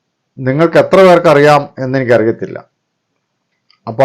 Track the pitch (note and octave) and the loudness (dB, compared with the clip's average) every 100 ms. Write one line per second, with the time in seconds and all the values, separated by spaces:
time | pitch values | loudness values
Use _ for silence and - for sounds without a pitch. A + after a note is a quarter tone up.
0 | _ _ _ - C3 C#3+ E3 D#3+ - F#3 | _ _ _ -10 -6 -2 0 0 0 4
1 | F#3+ E3+ E3+ C#3+ D3 D3 C#3 - C3 C3+ | 4 4 2 2 2 2 -2 -10 -6 -4
2 | A#2+ A#2 A2+ - - - - _ _ _ | -2 0 -2 -6 -10 -16 -20 _ _ _
3 | _ _ _ _ _ _ _ _ - A#2 | _ _ _ _ _ _ _ _ -8 0